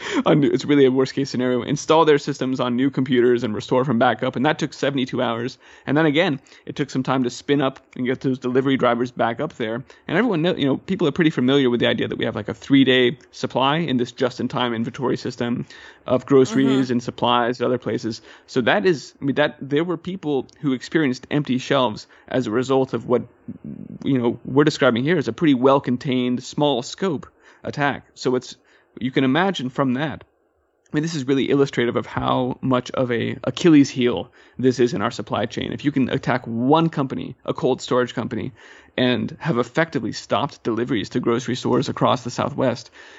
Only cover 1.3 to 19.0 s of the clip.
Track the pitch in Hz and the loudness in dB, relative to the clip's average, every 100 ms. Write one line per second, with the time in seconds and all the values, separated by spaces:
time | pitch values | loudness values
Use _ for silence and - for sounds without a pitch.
1.3 | 123 127 123 - 147 - 160 156 143 - | -2 -2 -2 -2 -2 2 4 6 4 2
2.3 | 139 131 131 123 120 139 139 131 127 120 | -4 -4 -2 -2 0 0 0 0 4 4
3.3 | 120 120 104 - 127 143 117 127 131 143 | 4 0 -4 0 0 2 2 2 2 -2
4.3 | 123 143 160 160 - 139 139 127 117 123 | 0 0 0 -4 -4 -2 -2 -4 -2 -2
5.3 | 113 123 - - - - 143 160 143 180 | -2 -6 -10 -20 -12 -2 2 2 2 2
6.3 | 135 _ - - 147 139 135 127 131 120 | -2 _ -20 -12 -8 -4 -4 0 0 -2
7.3 | 120 - 143 135 - _ - 123 127 139 | -4 -2 0 0 -4 _ -6 -4 -2 -2
8.3 | 127 127 127 135 131 123 120 127 - 117 | -2 0 0 2 2 2 2 -2 -2 -2
9.3 | 117 151 - 110 117 - - - 156 247 | -2 -6 -6 -6 -6 -10 -14 -4 0 0
10.3 | 175 170 - 139 135 - 185 160 160 156 | 0 0 0 0 0 -2 -2 0 2 0
11.3 | 156 127 143 127 120 117 117 107 - 120 | 2 2 4 4 2 2 0 -2 -4 -4
12.3 | 113 104 107 - 139 131 127 123 - - | -4 -6 -8 4 6 6 6 4 0 -12
13.3 | - 127 127 135 156 160 123 120 - 123 | -10 -4 0 0 0 0 -2 -2 -2 -4
14.3 | - 120 127 123 113 120 - 127 139 113 | -2 -6 -2 -2 -2 -6 -4 -4 -4 -6
15.3 | - 120 120 - - - - - 127 - | -6 -4 -6 -8 -16 -20 -12 -4 -2 4
16.3 | 139 131 131 135 135 127 123 123 - 117 | 4 4 2 2 2 0 -2 -4 -2 0
17.3 | 123 117 123 120 123 117 120 113 117 - | 2 0 0 -2 -2 -2 -4 -4 -8 -14
18.3 | - - 131 110 - 185 143 | -20 -6 -2 2 2 2 0